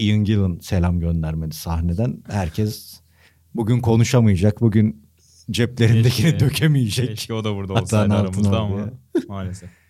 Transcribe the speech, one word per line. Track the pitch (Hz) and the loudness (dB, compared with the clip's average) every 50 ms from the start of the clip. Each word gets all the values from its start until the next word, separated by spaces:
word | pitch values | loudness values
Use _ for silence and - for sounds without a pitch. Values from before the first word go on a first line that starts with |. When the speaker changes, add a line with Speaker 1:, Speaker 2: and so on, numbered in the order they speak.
| 110 | -2
Speaker 1:
Ian | 104 104 107 104 | 0 0 2 2
Gillan | 98 110 101 98 92 85 - | 2 2 2 0 0 -2 -6
selam | - - 101 90 87 90 87 87 | -6 -4 -2 0 0 0 0 0
göndermedi | 82 85 85 82 80 78 80 80 80 78 78 | -2 -2 -2 -2 -4 -4 -6 -6 -6 -8 -10
sahneden. | - - 87 82 82 82 87 85 98 117 127 - - - - | -10 -8 -6 -4 -2 -2 -2 -2 -2 -2 -4 -6 -8 -12 -8
Herkes | - 101 90 82 - - 107 107 107 - - - - - _ _ _ _ _ _ _ _ _ _ - | -6 -4 -4 -4 -4 -4 -4 -4 -6 -8 -16 -20 -20 -20 _ _ _ _ _ _ _ _ _ _ -6
bugün | 120 110 104 123 117 | -4 -2 0 0 0
konuşamayacak, | - 117 113 117 117 - 131 123 113 107 98 82 98 107 - - | 2 2 4 4 4 4 4 4 6 4 4 4 2 2 2 2
bugün | 117 113 101 113 107 110 - - - _ _ _ _ _ _ _ _ - | 0 2 4 4 2 2 0 -6 -16 _ _ _ _ _ _ _ _ -6
ceplerindekini | 107 - 120 113 - - - - 117 113 117 127 127 - - 165 | -2 -2 -2 -2 0 2 4 4 4 4 4 2 2 2 2 2
Speaker 2:
Keşke. | - - | 2 2
Speaker 1:
dökemeyecek. | - 131 - - 147 156 147 135 120 104 101 127 123 113 | 2 0 2 2 2 2 2 2 0 0 -2 -2 -4 -4
Speaker 2:
Keşke | 107 - - - 113 | -6 -10 -8 -6 -6
o | 110 107 | -4 -4
da | 107 101 | -4 -4
burada | 98 98 92 95 | -4 -4 0 0
Speaker 1:
Atahan | 113 101 90 107 107 104 | 0 0 2 2 2 4
Speaker 2:
olsaydı | 101 104 | 4 2
Speaker 1:
Altınok | 104 101 92 92 98 104 101 101 | 2 0 0 -2 0 0 0 0
Speaker 2:
aramızda | 113 | 0
ama | 107 101 98 | 0 -2 -4
Speaker 1:
diye. | 101 104 107 - - _ _ - 320 - | -4 -6 -8 -10 -14 _ _ -6 -6 -6
Speaker 2:
maalesef. | - 101 98 92 92 87 - 87 87 - _ _ | -4 -10 -10 -10 -10 -10 -12 -16 -20 -20 _ _